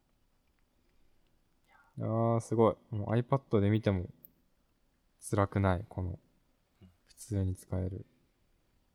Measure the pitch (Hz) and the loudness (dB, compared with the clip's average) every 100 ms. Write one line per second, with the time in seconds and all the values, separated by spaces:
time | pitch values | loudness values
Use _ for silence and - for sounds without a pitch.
0 | _ _ _ _ _ _ _ _ _ _ | _ _ _ _ _ _ _ _ _ _
1 | _ _ _ _ _ _ _ _ _ - | _ _ _ _ _ _ _ _ _ -8
2 | 110 113 117 117 - 113 110 - _ 107 | -4 0 0 0 0 4 4 2 _ -8
3 | 104 113 120 135 - 110 101 107 107 98 | -2 -2 0 -2 0 2 2 2 2 0
4 | 90 - - _ _ _ _ _ _ _ | -2 -12 -20 _ _ _ _ _ _ _
5 | _ _ - 101 101 101 95 92 104 - | _ _ -4 0 0 2 2 0 -4 -8
6 | 90 85 _ _ _ _ _ _ 95 _ | -8 -8 _ _ _ _ _ _ -20 _
7 | _ - - 101 92 92 - 92 92 95 | _ -20 -4 -2 -2 -4 -6 -4 -4 -6
8 | - _ _ _ _ _ _ _ _ | -14 _ _ _ _ _ _ _ _